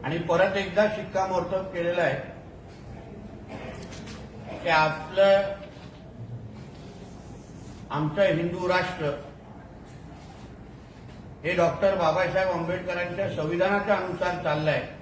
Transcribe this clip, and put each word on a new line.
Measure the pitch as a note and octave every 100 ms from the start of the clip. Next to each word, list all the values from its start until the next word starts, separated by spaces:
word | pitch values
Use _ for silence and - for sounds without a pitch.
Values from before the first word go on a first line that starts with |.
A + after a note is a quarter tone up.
आणि | C3 E3 E3
परत | E3+ G3 G3
एकदा | F#3 F3 G#3 G#3
शिक्कामोर्तब | G3 F#3+ F#3+ F#3 E3 F#3+ F#3+
केलेलं | F3 E3+ F3
आहे | D#3+ - - - - - - - - - - - - - - - - - - - - - - - - D#3+
की | E3+
आपलं, | D#3+ D#3 D3+ - F#3+ G3 G3 - - - - - - - - - - - - - - - - - - - - - - - - -
आमचं | D3+ D3+ D3+ F#3+ D#3+
हिंदू | E3+ F3 F3+
राष्ट्र | F3+ F3 - D3+ C#3+ - - - - - - - - - - - - - - - - - - - - - -
हे | D#3 F3
डॉक्टर | E3+ - G3 F#3
बाबासाहेब | D#3+ E3+ F3+ F#3+ F#3+
आंबेडकरांच्या | E3+ E3 F3+ F3 F3 F3 F3 G3 -
संविधानाच्या | D#3 F3 F#3 G3+ G3 G3
अनुसार | F3+ E3 F3+ F3
चाललंय | D#3+ D3+ D#3 C3+ - -